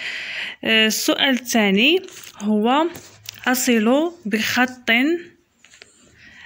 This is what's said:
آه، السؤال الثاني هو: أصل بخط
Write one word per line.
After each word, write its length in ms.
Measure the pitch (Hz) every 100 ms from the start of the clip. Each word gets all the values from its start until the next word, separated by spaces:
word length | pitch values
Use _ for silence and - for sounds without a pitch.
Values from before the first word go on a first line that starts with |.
| - - - - - -
آه، 240 | 220 220 220
السؤال 420 | 214 - 302 285
الثاني 720 | 247 - 233 208 196 262 359 359 - - -
هو: 460 | 208 214 220 277 339 - - - - - -
أصل 640 | 254 - 233 214 269 339 339 208
بخط 680 | 214 220 240 254 - - 233 277 349 - _ _ _ _ - - _ _ _ - -